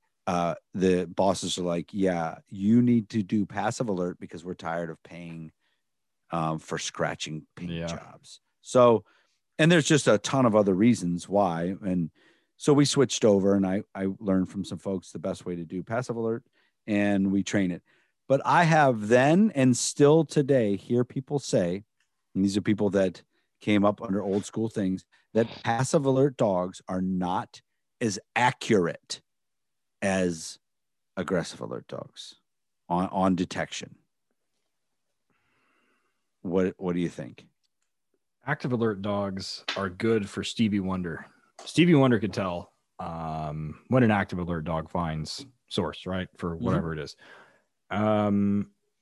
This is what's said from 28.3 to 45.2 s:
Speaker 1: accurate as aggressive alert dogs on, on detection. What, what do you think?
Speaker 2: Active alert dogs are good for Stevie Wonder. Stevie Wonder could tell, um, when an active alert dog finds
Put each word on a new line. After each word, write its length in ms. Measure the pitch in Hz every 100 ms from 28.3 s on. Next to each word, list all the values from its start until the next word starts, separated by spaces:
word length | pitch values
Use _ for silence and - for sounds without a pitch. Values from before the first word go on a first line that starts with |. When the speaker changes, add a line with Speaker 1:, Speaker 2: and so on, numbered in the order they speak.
| 117
Speaker 1:
accurate 840 | 123 - - 107 82 - - - _ _ _ _ _ _ _ _
as 580 | 98 95 90 82 - - _ _ _ _ _ -
aggressive 440 | 82 90 - -
alert 260 | 57 62 -
dogs 480 | - - - - - _ _ _ _ -
on, 200 | 87 95
on 260 | 95 95
detection. 640 | 90 90 - 78 - - - _ _ _ _ _ _ _ _ _ _ _ _ _ _ _ _ _ _ _ _ _ _ _ _
What, 320 | 95 92 92 -
what 180 | 92
do 60 | 87
you 80 | 85
think? 380 | - 64 - - _ _ _ _ _ _ _ _ _ 127
Speaker 2:
Active 260 | 147 147
alert 280 | 123 113 98
dogs 640 | 101 101 98 95 95 - - -
are 120 | 95
good 400 | 90 113 113 101
for 160 | -
Stevie 360 | 104 - 110 101
Wonder. 460 | 92 92 87 80 - _ _ -
Stevie 300 | - - 175
Wonder 240 | 151 131 113
could 140 | 101
tell, 380 | 101 95 87 - _ _ -
um, 840 | 90 82 80 78 78 76 78 - -
when 140 | 127
an 80 | 117
active 280 | 104 92 92
alert 260 | 85 82
dog 260 | 80 80 78
finds 560 | 90 82 78